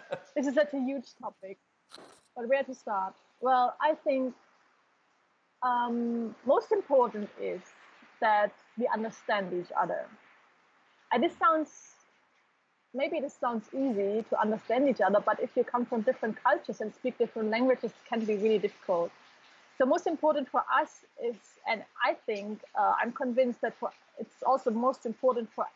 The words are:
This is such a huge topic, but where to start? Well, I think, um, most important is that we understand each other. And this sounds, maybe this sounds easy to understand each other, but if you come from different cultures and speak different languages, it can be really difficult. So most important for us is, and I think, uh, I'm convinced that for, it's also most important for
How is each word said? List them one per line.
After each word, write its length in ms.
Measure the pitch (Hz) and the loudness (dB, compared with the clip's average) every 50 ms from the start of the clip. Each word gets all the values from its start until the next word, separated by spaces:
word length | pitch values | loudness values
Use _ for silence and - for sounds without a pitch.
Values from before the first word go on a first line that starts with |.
| - - - 180 - - - | -10 -10 -12 -12 -12 -8 -6
This 120 | 294 254 285 | -4 -4 0
is 80 | 247 | 0
such 180 | 285 294 294 - | 0 0 0 -2
a 60 | 277 | -4
huge 280 | 254 254 277 277 240 - - - | -4 -4 -4 -6 -8 -12 -16 -14
topic, 360 | 226 214 - _ - 190 196 - _ _ _ _ _ _ - - - - - - _ _ _ | -14 -14 -14 _ -16 -18 -18 -18 _ _ _ _ _ _ -20 -20 -20 -20 -20 -20 _ _ _
but 140 | 247 233 233 | -8 -2 0
where 160 | 269 277 269 | 0 0 0
to 100 | - 262 | -2 -8
start? 400 | - - 247 214 196 190 190 - _ _ _ _ _ | -12 -8 -6 -4 -4 -4 -6 -8 _ _ _ _ _
Well, 340 | - 254 262 254 247 247 - - | 0 2 4 4 4 2 0 0
I 140 | - 302 320 - - | 0 0 0 0 0
think, 280 | 311 269 262 262 254 240 - _ _ _ _ _ _ _ _ _ _ _ _ _ _ _ _ _ _ _ _ _ _ _ _ | 0 0 0 0 -2 -6 -10 _ _ _ _ _ _ _ _ _ _ _ _ _ _ _ _ _ _ _ _ _ _ _ _
um, 720 | - 247 247 240 240 240 233 240 240 233 233 233 233 220 - - - | -2 0 0 0 0 -2 -2 -2 -2 -2 -2 -4 -6 -6 -10 -4 0
most 260 | 240 285 381 - - | 2 2 2 2 2
important 580 | 427 403 - - 277 269 240 226 214 214 208 - - - | 0 -2 0 4 4 4 4 4 0 -4 -10 -10 -10 -8
is 180 | 196 190 175 185 - - - - - - - - - - _ _ | -6 -6 -6 -8 -10 -16 -20 -20 -20 -20 -20 -20 -20 -20 _ _
that 320 | 240 220 214 208 208 208 - - _ _ _ - | 2 2 4 4 2 2 0 -6 _ _ _ -4
we 100 | 240 254 | -4 -2
understand 640 | - 214 220 226 196 - - - 220 202 196 180 | -2 -2 -4 -6 -8 -8 -4 -2 -2 -2 -2 -2
each 200 | 175 180 170 - - - | -4 -6 -6 -4 -2 0
other. 280 | 180 175 180 - - - - - - - - _ _ _ _ _ _ _ _ _ _ _ _ _ _ - | 0 0 -2 -4 -6 -10 -14 -20 -20 -20 -20 _ _ _ _ _ _ _ _ _ _ _ _ _ _ -2
And 100 | - 247 | 0 0
this 140 | 262 339 - - | 0 0 0 2
sounds, 340 | 381 330 320 311 311 - - - - - - _ _ _ _ _ _ _ _ _ _ _ _ _ _ _ _ _ _ _ - | 2 4 4 4 2 -2 -8 -16 -20 -20 -20 _ _ _ _ _ _ _ _ _ _ _ _ _ _ _ _ _ _ _ -6
maybe 260 | 247 277 320 254 220 | -4 -4 -2 -2 -4
this 140 | 247 285 - | -4 -6 -6
sounds 320 | - - 247 240 220 214 - - | -6 -4 -4 -4 -4 -6 -8 -6
easy 500 | 269 269 277 233 196 202 196 208 220 220 - | -4 -2 -2 0 0 0 0 0 -2 -2 -2
to 100 | - - | -2 0
understand 480 | - 214 214 208 - - 226 247 285 277 | 0 0 0 -2 -2 -2 0 2 2 2
each 140 | 240 - | 2 2
other, 180 | 208 185 202 208 | 2 4 4 4
but 220 | 196 - 214 - | 2 2 0 0
if 80 | - 247 - 262 | -2 -2 0 0
you 80 | 233 | 0
come 200 | - - 240 240 | 0 0 -2 -2
from 160 | - - 233 214 | -2 -2 0 0
different 380 | 262 254 - - 226 202 - | 0 0 0 -2 -4 -4 -2
cultures 380 | - - 285 339 - - 214 - | 0 2 2 2 0 -4 -8 -8
and 160 | 220 214 208 | -8 -8 -8
speak 220 | - - 254 247 - | -6 -6 -6 -2 -2
different 320 | 240 220 - 226 220 214 | -2 -2 -2 -2 -2 0
languages, 420 | 214 226 247 262 254 247 - 220 | 0 2 2 2 2 2 -2 -6
it 140 | - - - - | -10 -12 -10 -6
can 160 | - 226 220 | -4 -4 -2
be 140 | 208 214 202 | 0 0 2
really 220 | 202 220 220 202 | 2 2 4 2
difficult. 520 | 185 202 - - - - 185 170 170 170 - - - - - _ - - - - - _ _ - | 2 -2 -4 -6 -4 -2 0 0 0 -2 -6 -12 -20 -20 -20 _ -20 -20 -20 -20 -20 _ _ 2
So 80 | 269 | 2
most 220 | 254 302 349 349 370 | 4 4 2 2 0
important 420 | 330 - - 311 302 294 269 - | -2 2 2 2 2 2 0 -2
for 120 | - 262 - - 254 269 | -2 -2 0 2 2 0
us 240 | 311 294 - - - _ _ - - | 0 0 -6 -14 -20 _ _ -8 -6
is, 140 | 240 240 190 - - _ _ - - | -6 -6 -8 -12 -20 _ _ -6 -4
and 140 | - 208 - - - - 233 | -4 -4 -6 -10 -6 -2 0
I 80 | 262 339 - - | 0 0 -2 -4
think, 340 | - 220 202 202 208 214 208 - - - 220 | -6 -6 -6 -6 -8 -10 -10 -12 -8 -2 0
uh, 160 | 208 190 202 - | 2 2 2 2
I'm 120 | 220 233 240 | 0 -2 -4
convinced 480 | - 269 254 233 240 - 240 233 - | -4 -4 0 2 2 2 2 0 -2
that 160 | - 233 - - | -4 -6 -4 -6
for, 120 | - - - - _ _ _ - | -8 -10 -10 -12 _ _ _ -14
it's 260 | 226 - _ _ - | -14 -14 _ _ 0
also 260 | - 262 262 - 254 | 0 0 2 0 0
most 340 | 214 226 240 254 269 - - | -2 0 0 0 0 -2 -4
important 440 | 233 214 - - 254 247 240 226 - _ | -8 -6 0 0 0 0 0 -2 -6 _
for 100 | - 220 - - | -8 -8 -6 -6